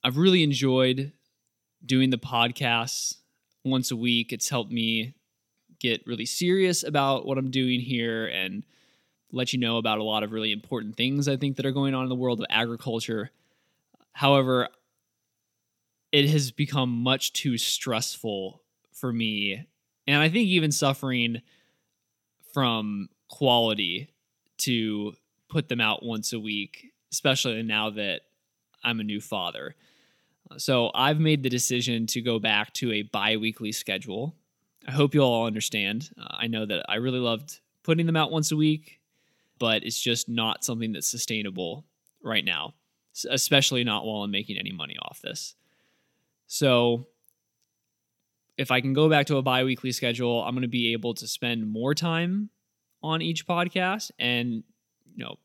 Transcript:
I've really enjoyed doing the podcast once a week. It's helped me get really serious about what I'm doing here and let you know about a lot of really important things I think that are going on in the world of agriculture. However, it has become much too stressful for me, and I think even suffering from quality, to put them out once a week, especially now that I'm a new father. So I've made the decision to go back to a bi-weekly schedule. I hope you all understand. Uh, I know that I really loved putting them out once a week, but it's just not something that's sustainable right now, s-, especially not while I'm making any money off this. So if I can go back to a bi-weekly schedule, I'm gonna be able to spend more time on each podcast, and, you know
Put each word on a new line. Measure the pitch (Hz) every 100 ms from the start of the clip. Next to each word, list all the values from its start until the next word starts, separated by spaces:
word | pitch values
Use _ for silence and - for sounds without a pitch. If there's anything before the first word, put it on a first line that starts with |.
I've | - 127
really | 185 185
enjoyed | 156 139 135 131 127 127 139 - _ _ _ _ _ _ 120
doing | 131 131
the | 123
podcast | - 123 117 120 131 117 120 - - - _ _ _ _ 135
once | 131 123
a | 120
week. | 120 117 117
It's | 120 -
helped | 131 107
me | 117 113 113 117 - _ _ _ _ _ _
get | 123 117 -
really | 120 117
serious | - 175 190 185 175
about | - 151 135 135 -
what | 135
I'm | 131
doing | 131 127 123
here | 120 123 117 113 110
and | - 92 98 - _ _ _ _ _ _
let | 131 127
you | 135
know | 117 117
about | 113 107
a |
lot | 110 107
of | 107
really | 110 110
important | 104 - 123 107 -
things | 120 139 143
I | 135
think | 139 131
that | 139
are |
going | 135 139
on | 131
in | 127
the | 127
world | 127 117
of | -
agriculture. | 110 117 117 - 113 113 113 120 _ _ _ _ _ _ _ _
However, | - 139 139 131 127 123 _ _ _ _ _ _ _ _ _ _ _ _ _ _
it | 147 143
has | 151 131
become | - 143 139 127
much | 120 123 131 -
too | - 139 120
stressful | - - - 113 117 - 113 101 95 - _ _ _
for | - 131
me, | 117 113 107 101 98 156 _ _ _ -
and | 143
I | 156
think | 185 214
even | 185 156
suffering | 143 143 135 135 127 117 117 _ _ _ _ _ _ _ _ _ _ _
from | - 131 113 107 101 95 _ _
quality, | - 139 120 117 107 92 90 143 _ _ _ _ _
to | - 120 110 104 104 - _ _ _
put | 160 -
them | 120
out | 110 107
once | 120 113 104
a | 117
week, | 107 104 98 - - _ _
especially | - 147 135 131 113
now | 113 107 107
that | 104 101 85 _ _ _ _ _ _
I'm | 123 113
a |
new | 107 104
father. | - 104 87 53 69 - _ _ _ _ _ _ - 123
So | - 127 117
I've | - 131 151
made | 156 151
the | 131
decision | 123 - 123 120 117 113
to | -
go | 120 113
back | 107 104 107
to | - 123
a | 107
bi-weekly | 104 107 104 110 110 110 110
schedule. | 107 - 95 - 98 139 - _ _ _ _ -
I |
hope | 131 143
you | 147
all | 135 117 113
understand. | 107 - 110 98 110 156 -
Uh, | -
I | - 117
know | 113 107
that | 95 -
I | 104
really | 123 127
loved | 120 113 147 - _ _
putting | - 165 165
them | 165
out | 156
once | 160 151
a | 156
week, | 156 156 - - _ _ _ _ _ _
but | 113 107
it's | 110 -
just | - 117 -
not | 117 113 98 -
something | 117 113
that's | 104 -
sustainable | 120 - 110 104 95 90 117 - _ _ _
right | - 110
now, | - 85 78 - _ _ _ -
s-, | -
especially | 135 - 143 135 131
not | 120 104
while | - 107
I'm | 101
making | 98 107 98
any | 101
money | 90 76 -
off | - -
this. | - 160 - - _ _ _ _ _ _ _ _ _
So | - 143 123 120 120 123 _ _ _ _ _ _ _ _ _ _ _ _ _ _ -
if | 131
I | 127
can | 131
go | 135 156
back | 156 139
to | 143
a |
bi-weekly | 131 127 131 127 131
schedule, | 120 127 117 123 117
I'm | 87
gonna | 127 127
be | 123 117
able | 117 120 110
to | 110
spend | - 120 117 107
more | 110 127 151
time | 170 165 175 190 208 _ _ _ _ _
on | 151 160
each | 160 160 -
podcast, | 175 180 190 185 202 - -
and, | 123 120 120 110 - _ _ _ _ -
you |
know | 120 -